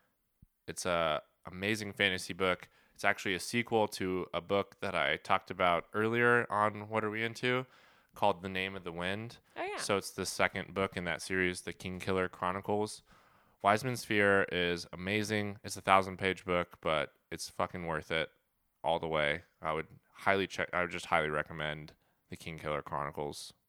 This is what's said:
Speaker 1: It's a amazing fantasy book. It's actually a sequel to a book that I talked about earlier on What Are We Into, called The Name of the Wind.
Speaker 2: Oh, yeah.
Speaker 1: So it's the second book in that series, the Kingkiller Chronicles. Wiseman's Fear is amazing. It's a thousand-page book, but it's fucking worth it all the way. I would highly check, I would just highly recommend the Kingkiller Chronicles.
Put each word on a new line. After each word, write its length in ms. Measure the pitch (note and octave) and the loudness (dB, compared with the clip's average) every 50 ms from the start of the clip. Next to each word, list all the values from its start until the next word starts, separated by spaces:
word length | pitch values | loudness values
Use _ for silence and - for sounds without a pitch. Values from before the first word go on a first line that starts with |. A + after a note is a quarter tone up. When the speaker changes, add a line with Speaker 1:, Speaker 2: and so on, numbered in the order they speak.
| _ _ _ _ _ _ _ _ - _ _ _ _ - | _ _ _ _ _ _ _ _ -20 _ _ _ _ -12
Speaker 1:
It's 160 | E2+ - - | -10 -4 0
a 380 | F#2 F2 E2+ E2 D#2+ D2+ - - _ _ _ _ - | 2 2 4 4 2 2 0 -4 _ _ _ _ -14
amazing 420 | F2+ F2+ G2 G#2 A2+ G#2+ G#2 G2+ | -10 -4 -2 -2 0 -2 -2 -8
fantasy 400 | F#2 - G2+ G2 F#2 F#2 - - F2+ | 0 2 2 2 2 0 -4 -8 -2
book. 340 | F2 F#2+ F#2 F2+ - - - _ _ _ _ _ | 2 2 2 2 0 -4 -20 _ _ _ _ _
It's 80 | - - | 0 0
actually 300 | G2+ G2+ - - G#2 F#2 | 0 0 2 -2 -2 -2
a 60 | E2+ | -2
sequel 460 | - - - A#2+ A2+ - A#2 A2 G#2 - | -4 -2 -2 -2 0 2 2 2 2 0
to 380 | - - F#2+ F#2 F#2 F2+ E2+ - - | -2 -4 -2 -2 -2 -2 -4 -4 -4
a 60 | E2+ | -6
book 340 | E2+ F2 G2+ G2 F#2+ - - - | -2 0 0 0 0 -2 -8 -8
that 140 | G#2 G2 F2+ | -8 -4 0
I 220 | E2 C#2+ C#2 D#2+ - | 0 2 2 0 -2
talked 320 | - - F#2+ F#2+ - - | 0 0 0 0 0 -6
about 320 | F#2 F#2 F#2 F2 E2+ E2 - _ - | -2 2 4 4 4 4 0 _ -2
earlier 520 | G#2+ A2 A2+ A#2 A#2+ A#2+ A#2+ A#2+ A#2+ - - | 0 0 2 2 4 6 6 6 4 4 2
on 380 | G2+ G#2 G#2+ G#2+ G2+ G#2 G#2 G#2+ | 2 2 2 2 0 -2 -10 -2
What 160 | A2 A2 G#2+ | -2 -2 -2
Are 60 | G#2+ | -2
We 120 | G#2 A2 | -4 -4
Into, 440 | A2+ A2+ A#2 - C3 B2+ B2 B2+ C3 _ - - - - _ _ _ _ _ | -4 -4 -6 -2 0 0 2 0 -2 _ -14 -20 -20 -20 _ _ _ _ _
called 260 | - G#2+ G2+ F#2 E2+ | 2 2 2 2 2
The 60 | F#2 F#2+ | -4 -4
Name 260 | F#2+ F#2 F#2+ F#2+ G2 | -4 -2 -4 -4 -6
of 80 | F#2+ F2+ | -8 -10
the 60 | F2 | -8
Wind. 440 | E2 F2 F2 F#2 G2 G#2+ A#2 A#2+ - - _ _ _ | -6 -4 -2 -2 -2 -4 -6 -10 -12 -18 _ _ _
Speaker 2:
Oh, 60 | - | -10
yeah. 140 | E4+ G4 G#4 | -8 -8 -6
Speaker 1:
So 200 | - - - G2+ | -6 -2 0 0
it's 140 | G2 - - | 0 0 -4
the 160 | - G2+ F#2 | -6 -6 -6
second 480 | - - - F#2+ F2+ - F#2+ - - F2+ | -4 0 0 0 0 0 -4 -10 -6 -2
book 220 | G2 G2 - - | -2 -2 -2 -2
in 80 | F#2+ F2 | -4 -4
that 180 | E2+ D#2 - | -4 -4 -4
series, 380 | - - F#2+ F#2+ F#2 F2+ F2+ - | -4 -2 0 2 2 2 0 -4
the 120 | - F2+ E2+ | -8 -10 -12
Kingkiller 540 | - - F#2 F#2 F2+ - G2+ F#2+ F#2 F2+ F2+ | -10 -10 -10 -8 -6 -2 0 2 2 0 0
Chronicles. 720 | - - F#2 F2+ F#2 G2 - - G#2 G#2 G#2+ G#2+ - - _ _ - - _ _ _ _ _ _ _ _ | -2 -4 -2 -2 -2 -2 -2 -2 -2 -2 -2 -4 -6 -14 _ _ -20 -20 _ _ _ _ _ _ _ _
Wiseman's 420 | - G2 G#2+ A2 C3 B2+ B2 A#2 - | 4 4 4 4 2 -4 -4 -6 -2
Fear 420 | - A2 G#2 G2+ G2+ G2 G2 F2+ - | 0 4 6 6 6 6 6 4 2
is 360 | - F2+ F2 F2 F2 E2+ - - | 0 0 2 2 0 -2 -4 -10
amazing. 680 | E2 F2 F2+ F#2+ G#2 G#2+ G#2 G#2 G#2+ G#2 G#2 G2+ G2 - | -10 -6 -4 -2 0 0 0 0 -2 -2 -2 -4 -8 -10
It's 140 | - G#2 - | -10 -10 -10
a 40 | G2 | -4
thousand-page 640 | - G2 F#2+ G2 F#2 F#2+ F#2 F2+ G2+ F#2+ F#2 - - | 6 6 8 8 6 4 -4 -2 0 0 0 0 0
book, 340 | F#2+ F2+ F2 E2+ _ - _ | 0 0 0 0 _ -8 _
but 320 | - E2+ D#2 D2 C2+ - _ _ _ - | 0 2 2 2 0 -2 _ _ _ -12
it's 180 | E2+ - - - | -10 -10 -10 -10
fucking 360 | - - F#2 - - F2+ E2+ | -2 -2 -2 -2 -2 -6 -4
worth 240 | E2 D#2 D#2 - - | -2 -4 -4 -2 -2
it 200 | E2+ D#2+ D2+ - _ _ _ _ _ _ _ _ _ _ | -2 -2 -2 -2 _ _ _ _ _ _ _ _ _ _
all 160 | - D#2+ E2+ E2+ | -2 0 0 0
the 100 | E2 D#2+ | 0 0
way. 340 | D#2 D2+ D2+ D2 D2+ E2+ - _ _ _ | 0 2 2 2 0 -2 -6 _ _ _
I 120 | E2 D#2+ D#2 | -4 -4 -4
would 120 | D#2+ D#2 - - - _ _ | -4 -4 -8 -14 -20 _ _
highly 340 | _ - - G2+ G2 G2 F#2 | _ -2 0 2 2 2 2
check, 220 | - - - E2+ - | -2 -2 -4 -4 -2
I 80 | - F2+ | 0 -2
would 80 | F2 E2+ | -2 -2
just 160 | F2 E2+ - | -4 -8 -2
highly 220 | - F2 E2 D2+ D2+ | 0 2 2 2 2
recommend 600 | D2+ D2+ D2+ - E2 D#2+ D2+ D2+ D2+ D#2 D2+ - - _ _ _ _ _ _ _ | 0 -2 -2 -4 -6 -6 -4 -4 -6 -8 -10 -16 -20 _ _ _ _ _ _ _
the 60 | F#2 | -16
Kingkiller 460 | - - E2+ D#2+ D2+ D#2+ D#2 D2 C#2+ | -12 -12 -12 -12 -8 -6 -4 -4 -4
Chronicles. 720 | - - D#2 C#2+ C#2+ D2 - D#2 D2 D2 D#2 - - - - _ _ | -4 -6 -4 -4 -4 -4 -4 -6 -6 -6 -6 -10 -14 -16 -18 _ _